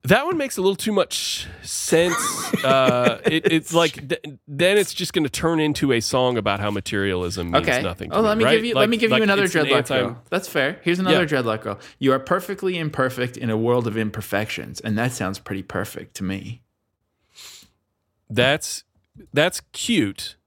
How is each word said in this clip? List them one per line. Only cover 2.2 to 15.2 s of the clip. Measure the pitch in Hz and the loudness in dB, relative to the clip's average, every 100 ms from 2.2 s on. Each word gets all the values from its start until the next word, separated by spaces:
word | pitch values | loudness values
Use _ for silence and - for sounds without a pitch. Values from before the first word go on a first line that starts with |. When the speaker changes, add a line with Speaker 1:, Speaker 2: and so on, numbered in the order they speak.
| - - - - | -4 -4 -4 -2
Speaker 1:
Uh, | 131 135 131 123 123 113 - | 4 4 4 4 2 0 0
it, | 160 - | 0 2
it's | 160 - | 0 2
like, | 165 165 - 135 | 2 2 -2 -8
th-, | - 151 135 - | -8 -8 -16 -14
then | 143 175 208 | 0 2 2
it's | 196 | 0
just | - 180 | -4 -4
gonna | 180 147 | 0 -2
turn | - 165 165 | 0 0 2
into | 151 143 143 | 2 2 2
a | 117 | 2
song | - 131 127 120 | 2 2 2 2
about | 104 98 | 0 0
how | 101 | -2
materialism | 101 - 104 98 90 87 92 85 | -4 -4 -2 0 0 -2 -4 0
means | 139 165 | 2 2
Speaker 2:
Okay. | 127 | 0
Speaker 1:
nothing | 92 90 82 | -2 -6 -4
to | 196 | 0
Speaker 2:
Oh, | |
Speaker 1:
me, | 220 | 2
Speaker 2:
let | 214 | 2
me | |
Speaker 1:
right? | 226 226 | 4 4
Speaker 2:
give | |
you, | 233 | 2
let | 226 | 2
Speaker 1:
Like, | 214 | 2
Speaker 2:
me | 233 | 2
give | 226 | 2
Speaker 1:
like, | 254 | 4
Speaker 2:
you | |
another | 214 196 | 4 2
Speaker 1:
it's | 190 | 2
an | 160 139 | 2 2
Speaker 2:
dreadlock | 139 | 2
Speaker 1:
anti- | 120 135 | 2 0
Speaker 2:
girl. | 123 120 _ | 0 -6 _
That's | 180 185 | -6 -2
fair. | 151 135 185 | 0 0 -2
Here's | 170 180 | -2 0
another | 185 160 | 2 2
Speaker 1:
Yeah. | 160 143 | 2 0
Speaker 2:
dreadlock | 117 110 | 0 -2
girl. | - 98 - _ | -4 -10 -12 _
"You | 135 | 2
are | 131 | 2
perfectly | 135 180 185 196 190 180 | 0 -2 -2 -6 -4 -2
imperfect | 156 151 131 123 123 123 | -4 0 -2 0 -6 -4
in | 120 | -2
a | 110 | 0
world | 113 123 117 | 2 2 0
of | 107 | -2
imperfections," | 107 107 - 101 110 - 64 - | -4 -6 -4 -2 -2 -6 -10 -10
and | 110 107 | -4 -2
that | 123 | -2
sounds | 123 | -2